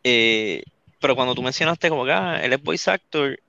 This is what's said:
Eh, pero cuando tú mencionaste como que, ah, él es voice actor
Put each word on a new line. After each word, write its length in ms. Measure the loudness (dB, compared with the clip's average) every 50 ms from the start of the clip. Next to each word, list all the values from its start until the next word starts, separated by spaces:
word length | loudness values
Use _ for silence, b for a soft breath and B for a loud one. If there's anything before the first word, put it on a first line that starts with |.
Eh, 600 | _ 4 4 4 4 4 2 0 0 -2 -4 -6 -8 -16 _ _ _ -20 _ _
pero 120 | 0 0 2
cuando 220 | 2 0 -2 -2
tú 60 | -2
mencionaste 480 | -4 -4 -2 0 0 -2 0 0 0 0
como 160 | 0 0 0
que, 80 | 0 0
ah, 260 | 0 0 -2 -4 -2
él 120 | 0 0 -2
es 100 | -2 -2
voice 260 | -4 -4 -2 0 -2
actor 480 | -2 -2 _ _ -2 -2 -2 -2 -4 -8 _